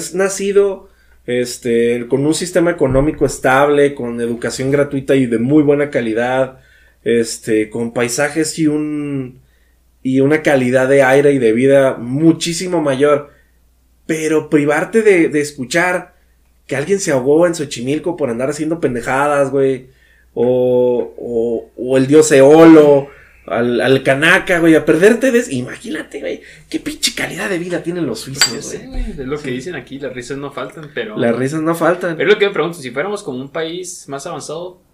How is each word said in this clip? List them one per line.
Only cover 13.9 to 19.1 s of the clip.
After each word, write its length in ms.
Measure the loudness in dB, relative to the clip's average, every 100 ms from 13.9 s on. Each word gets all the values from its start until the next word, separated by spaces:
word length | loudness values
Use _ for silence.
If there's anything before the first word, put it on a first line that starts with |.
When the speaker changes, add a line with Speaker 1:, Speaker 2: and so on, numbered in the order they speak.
| _ -8
Speaker 1:
pero 440 | -6 0 -2 0
privarte 520 | 0 2 0 0 2
de, 260 | 4 4 2
de 120 | 0
escuchar 760 | -4 -8 -4 -2 0 -2 -8 _ _ _ _ _ -8
que 100 | -6
alguien 240 | -2 -2
se 120 | 0
ahogó 340 | 0 2 2 2
en 80 |
Xochimilco 600 | 0 -8 -8 -4 -4 -4 -4
por 140 | -4
andar 200 | -4 -6
haciendo 300 | -4 -6 -2
pendejadas, 720 | -4 -4 -4